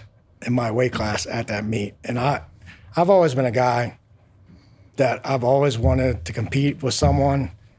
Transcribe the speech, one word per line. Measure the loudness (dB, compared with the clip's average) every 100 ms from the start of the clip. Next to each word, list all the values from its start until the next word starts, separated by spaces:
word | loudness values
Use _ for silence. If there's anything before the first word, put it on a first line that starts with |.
| -18 _ _ _ -2
in |
my | -2 0
weight | 0 -2
class | -2 -4 -4 -4
at | -6 -6
that | -6 -4
meet. | -4 -6 -8
And | -6 -2
I, | -2 -4 -8 -20 -20 -20 -6 0
I've | 4
always | 4 4 2
been | 0
a |
guy | 2 2 0 -4 -8 _ _ _ _ _ -20 _ _ -10 0
that | 0 0 -4
I've | 0
always | 2 2 2 2
wanted | 2 2 0 -2 -6
to |
compete | -6 -2 0 0 -2
with | -4
someone | 2 2 4 2 2 -2 -8 -20